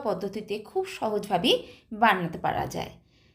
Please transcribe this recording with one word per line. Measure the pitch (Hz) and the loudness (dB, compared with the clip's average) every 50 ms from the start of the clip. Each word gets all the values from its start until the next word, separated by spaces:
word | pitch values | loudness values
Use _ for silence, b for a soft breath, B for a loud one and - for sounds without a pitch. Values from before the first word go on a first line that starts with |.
| 277 | 0
পদ্ধতিতে | 214 190 170 202 196 190 214 208 - 202 214 208 - | -2 -2 -2 -4 -4 -4 -6 -6 -4 -6 -6 -6 -4
খুব | - 381 370 - - | -4 -4 -4 -4 -4
সহজভাবে | - - 220 208 202 - - 208 269 180 302 480 508 B B B B B B 226 208 | -4 -2 -2 0 -2 -2 0 0 2 4 4 4 2 B B B B B B 0 4
বানাতে | 233 220 196 185 170 165 170 175 - | 6 6 6 4 0 -4 -4 -2 -2
পারা | - - 143 143 | -2 0 0 -2
যায়। | - - - - - - - b b b b b b b | -4 -4 -6 -8 -8 -10 -18 b b b b b b b